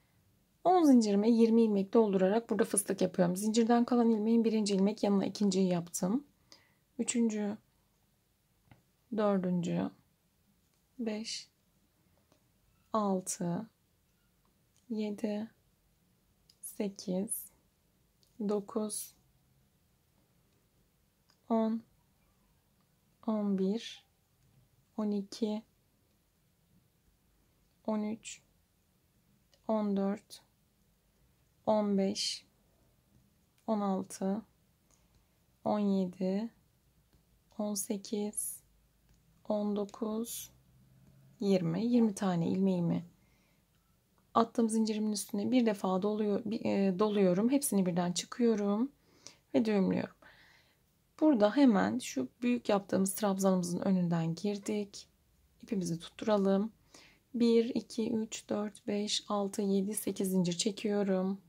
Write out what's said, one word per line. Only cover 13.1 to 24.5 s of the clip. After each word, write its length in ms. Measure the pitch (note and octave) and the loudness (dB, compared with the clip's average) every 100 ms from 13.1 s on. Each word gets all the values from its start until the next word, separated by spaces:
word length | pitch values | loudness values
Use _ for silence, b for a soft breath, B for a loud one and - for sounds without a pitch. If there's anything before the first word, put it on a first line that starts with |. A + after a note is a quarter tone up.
| F#3 F#3 - F3 E3+ A3+ _ _ _ _ _ _ _ _ _ _ _ - | -2 -4 -6 -4 -6 -8 _ _ _ _ _ _ _ _ _ _ _ -10
yedi, 640 | A3 G#3 G3+ G#3+ G#3 A3+ - _ _ _ _ _ _ _ _ _ _ | -6 -6 -4 -4 -4 -8 -14 _ _ _ _ _ _ _ _ _ _
sekiz, 920 | - - G#3 G3 - F3+ A3 - - _ _ _ _ _ _ _ _ - G3+ | -16 -8 -8 -6 -6 -4 -4 -8 -12 _ _ _ _ _ _ _ _ -8 -4
dokuz, 640 | B3+ G3+ A3 G#3+ - - - _ _ _ _ _ _ _ _ _ _ _ _ _ _ _ _ _ _ _ _ _ _ - | -4 -4 -6 -6 -8 -12 -18 _ _ _ _ _ _ _ _ _ _ _ _ _ _ _ _ _ _ _ _ _ _ -4
on, 340 | A3+ A3 A3+ - _ _ _ _ _ _ _ _ _ _ _ _ _ - | -2 0 -4 -8 _ _ _ _ _ _ _ _ _ _ _ _ _ -6
on 320 | G#3+ G3+ F#3+ | -4 -2 0
bir, 460 | F#3+ A3+ - - _ _ _ _ _ | 0 -2 -6 -16 _ _ _ _ _